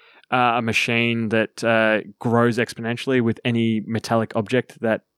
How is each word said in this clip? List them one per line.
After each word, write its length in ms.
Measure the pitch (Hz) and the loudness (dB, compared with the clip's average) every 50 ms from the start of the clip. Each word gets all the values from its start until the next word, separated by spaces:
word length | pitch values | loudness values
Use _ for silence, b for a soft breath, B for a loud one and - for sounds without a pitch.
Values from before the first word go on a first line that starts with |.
| b b b b b b | b b b b b b
uh, 220 | 123 127 123 120 117 | 0 0 2 2 0
a 40 | 120 | 0
machine 680 | 117 113 104 - - - 117 117 117 117 117 117 113 107 | -2 -2 -2 -2 0 0 0 0 0 0 0 -2 -2 0
that, 340 | 113 113 107 - - - 113 | 0 0 0 -2 -4 -4 0
uh, 380 | 113 113 113 110 110 110 104 - 101 - - | 2 4 4 4 4 2 0 -2 -6 -14 -6
grows 380 | - 120 117 117 117 120 110 117 | -2 2 2 4 4 4 2 0
exponentially 600 | 117 - - - 117 113 120 - - 135 131 127 | -2 -4 -4 -8 -6 -6 -6 -4 -2 0 0 2
with 180 | 117 113 110 - - | 2 0 -2 -2 -2
any 380 | 123 117 117 113 113 110 110 104 | -2 0 0 0 0 0 -2 -4
metallic 500 | - 113 107 - - 123 113 110 - - | -4 -6 -6 -2 0 0 0 0 0 -4
object 440 | 113 107 - 127 123 - _ - - | -4 -4 0 0 -2 -2 _ -10 -6
that, 200 | 117 110 110 - _ _ _ | -2 -2 -2 -2 _ _ _